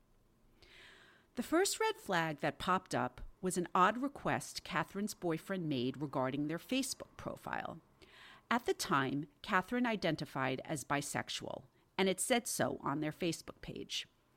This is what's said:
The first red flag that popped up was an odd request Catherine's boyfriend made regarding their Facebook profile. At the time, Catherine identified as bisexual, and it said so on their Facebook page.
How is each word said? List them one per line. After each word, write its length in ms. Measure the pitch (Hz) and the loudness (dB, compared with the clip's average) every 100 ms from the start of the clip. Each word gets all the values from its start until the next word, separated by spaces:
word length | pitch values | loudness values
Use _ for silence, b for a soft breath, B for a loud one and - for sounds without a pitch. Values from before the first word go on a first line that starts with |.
| _ _ _ _ _ B B B B B B B B - | _ _ _ _ _ B B B B B B B B -8
The 80 | |
first 360 | - 320 392 - | 0 2 4 2
red 160 | 440 427 | 0 0
flag 460 | - 175 160 151 | 0 0 2 0
that 180 | 156 - | -2 -2
popped 340 | - 185 - | 0 0 2
up 280 | 131 127 - - - | 0 0 -4 -12 -6
was 160 | 185 180 | -2 0
an 120 | 170 | 2
odd 260 | 190 185 220 | 6 6 6
request 640 | 277 - 175 127 - - | -2 -2 0 0 -2 -10
Catherine's 500 | - 175 160 196 208 | -4 -2 -2 -4 -6
boyfriend 560 | - 175 160 - 190 160 | -2 -2 -2 -2 -4 0
made 320 | 135 123 131 | 0 0 -2
regarding 460 | 143 143 131 139 147 | -2 0 0 0 -2
their 100 | 165 | -4
Facebook 560 | - 262 262 - - - | -2 -2 -2 -6 -10 -10
profile. 640 | - - - - - 165 - _ B B B B _ | -10 -8 -6 -6 -6 -10 -16 _ B B B B _
At 160 | 233 - | 0 0
the 80 | |
time, 540 | 370 - 147 135 143 156 _ | -2 2 2 4 0 -4 _
Catherine 420 | - 190 185 247 247 | 0 2 2 2 2
identified 760 | 220 175 156 156 143 131 131 - | 2 2 0 -2 -2 0 0 -4
as 180 | 151 | -6
bisexual, 800 | - 143 143 120 - - - - - b b - | 0 -2 0 -4 -4 -6 -6 -8 -12 b b 2
and 120 | 190 | 2
it 100 | 185 | 2
said 280 | - 240 240 | 4 4 4
so 320 | - 127 - | 0 0 2
on 180 | - 143 | -2 0
their 140 | 151 | -2
Facebook 480 | - 170 160 - - | -2 -2 -2 -8 -14
page. 460 | - - - - - _ _ | -12 -10 -8 -8 -8 _ _